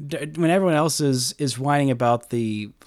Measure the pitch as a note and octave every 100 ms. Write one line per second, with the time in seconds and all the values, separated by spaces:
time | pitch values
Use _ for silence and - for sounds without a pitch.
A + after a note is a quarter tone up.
0 | C#3+ D#3 D3+ D#3+ E3 F#3+ F#3 D3+ D#3 -
1 | C#3+ B2+ B2 - C#3 A#2 D3 C#3+ C#3 B2
2 | A#2+ A#2+ - A#2+ A2 G#2 G#2 -